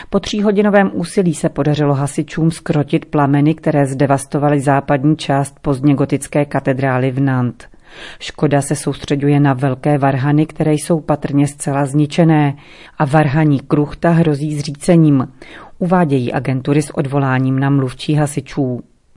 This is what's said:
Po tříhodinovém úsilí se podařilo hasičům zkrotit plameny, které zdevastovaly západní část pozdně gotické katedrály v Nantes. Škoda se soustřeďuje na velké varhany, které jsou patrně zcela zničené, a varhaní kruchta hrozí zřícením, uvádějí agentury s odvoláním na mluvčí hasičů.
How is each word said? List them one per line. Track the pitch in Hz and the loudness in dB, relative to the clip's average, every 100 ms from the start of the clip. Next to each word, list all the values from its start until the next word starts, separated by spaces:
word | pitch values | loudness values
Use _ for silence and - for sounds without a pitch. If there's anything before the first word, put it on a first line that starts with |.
| - | -6
Po | 196 | -4
tříhodinovém | - 214 208 202 208 202 196 | -4 -2 0 2 2 4 2
úsilí | - 170 - 175 | -2 -4 0 0
se | 151 170 | 0 -4
podařilo | - 143 147 147 | -2 0 0 0
hasičům | 135 143 - 151 - 160 | 0 -2 -4 -6 -2 -2
zkrotit | 165 - 156 139 160 - | -2 -2 -2 0 -4 -2
plameny, | 151 139 143 147 156 | 0 2 2 2 0
které | 165 147 139 | -2 0 0
zdevastovaly | 135 135 139 - 151 147 147 | 0 2 2 -2 -2 0 0
západní | 139 139 139 143 147 156 | 2 0 0 0 2 0
část | - 139 139 - | 0 -2 -2 -6
pozdně | 147 131 143 139 | -4 0 2 2
gotické | 139 139 - 151 143 | 0 -2 -2 -4 -2
katedrály | 135 139 131 139 127 131 | -2 -2 -2 0 0 -2
v | 127 | 0
Nantes. | 139 127 123 - - - - - - - | 0 0 -2 -6 -18 -20 -20 -20 -20 -16
Škoda | - - 147 143 | -16 -4 0 0
se | 143 147 | 0 -4
soustřeďuje | 143 139 - 143 143 143 | -4 -8 -4 -2 2 4
na | 143 | 2
velké | 127 139 127 151 147 | 2 -2 -2 0 0
varhany, | 139 135 143 147 156 | 0 0 2 2 0
které | - 156 | -2 -2
jsou | 151 - 165 | 0 0 -2
patrně | 147 147 - 143 139 | -2 -4 0 0 0
zcela | - - 139 139 | -2 -4 -2 0
zničené, | 147 147 - 165 151 147 143 - - - - | 0 0 2 4 4 2 -2 -14 -20 -18 -4
a | 139 | 0
varhaní | 156 151 151 151 135 | 2 2 2 2 0
kruchta | - 151 143 - 170 | 0 0 0 -2 2
hrozí | 165 160 143 151 147 | 4 2 0 -4 -6
zřícením, | 143 143 - 170 156 139 120 - - - - - | -8 -6 2 4 6 4 0 -10 -20 -20 -20 -6
uvádějí | 180 185 160 139 120 | 0 2 2 0 -2
agentury | 139 127 131 127 143 | -4 -2 -4 0 0
s | 147 - | 0 -4
odvoláním | 135 143 135 131 131 131 | -2 -2 0 0 0 0
na | 139 | 2
mluvčí | 139 131 - - | 2 0 -4 -2
hasičů. | 151 147 147 - - 131 120 - _ _ | 0 0 -4 -8 -4 -4 -4 -12 _ _